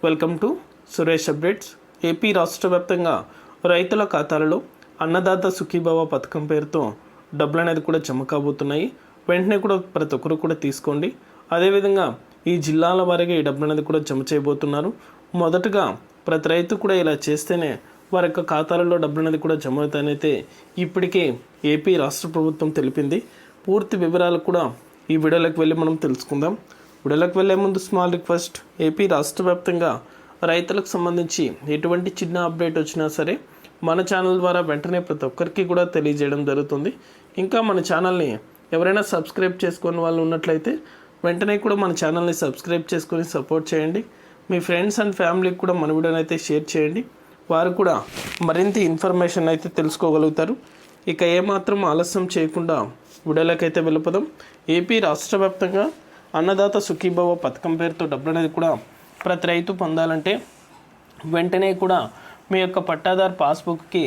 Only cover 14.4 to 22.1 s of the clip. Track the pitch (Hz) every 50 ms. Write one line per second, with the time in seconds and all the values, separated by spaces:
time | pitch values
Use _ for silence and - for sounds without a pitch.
14.4 | 139 143 143 143 151 147 143 143 151 190 233 - - - - - - - - 175
15.4 | 170 165 165 180 180 226 196 202 180 127 92 - - - - - - - 160 160
16.4 | 151 160 165 170 175 175 226 190 - 202 196 185 175 160 151 147 - - 147 151
17.4 | 151 - 185 170 170 151 120 - - - - - - - - 185 180 170 170 180
18.4 | 175 - 160 151 156 156 170 175 175 175 175 170 156 147 147 156 160 160 160 156
19.4 | 156 160 156 - - 139 127 143 147 147 147 147 143 147 147 143 147 156 143 110
20.4 | - - - - - - - - 180 170 180 190 180 180 185 196 175 147 117 117
21.4 | - - - - - 147 151 151 151 190 185 170 143 139